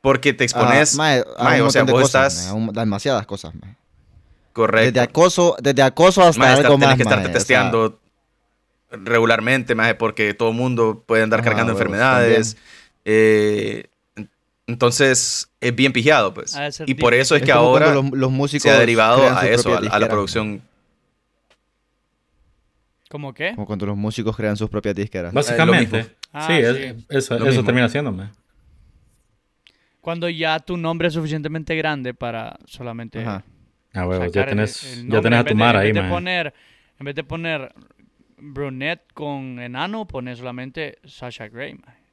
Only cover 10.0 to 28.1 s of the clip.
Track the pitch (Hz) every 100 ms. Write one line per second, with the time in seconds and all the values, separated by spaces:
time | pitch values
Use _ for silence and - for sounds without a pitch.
10 | 113 - 107 101 113 113 127 117 113 110
11 | - 113 110 113 117 107 117 101 101 101
12 | 127 127 117 113 110 110 - - _ _
13 | 107 110 110 107 104 104 107 - - _
14 | _ - 107 _ _ _ - 120 123 120
15 | 139 127 - - - _ 123 120 135 123
16 | 127 147 98 - - 139 147 - 147 127
17 | 120 120 135 147 131 127 120 131 156 143
18 | 139 131 131 131 143 147 113 110 117 113
19 | 110 123 131 127 92 120 - - 104 104
20 | 110 107 98 113 107 101 _ _ _ _
21 | _ _ _ _ _ _ _ _ _ _
22 | _ _ _ _ _ _ _ _ _ _
23 | _ 147 139 135 170 226 104 104 101 101
24 | 107 110 113 110 107 104 107 104 104 98
25 | 104 95 87 123 143 120 160 175 110 113
26 | 113 _ - 147 156 170 117 131 135 117
27 | - 139 - 117 117 123 107 123 120 139
28 | 147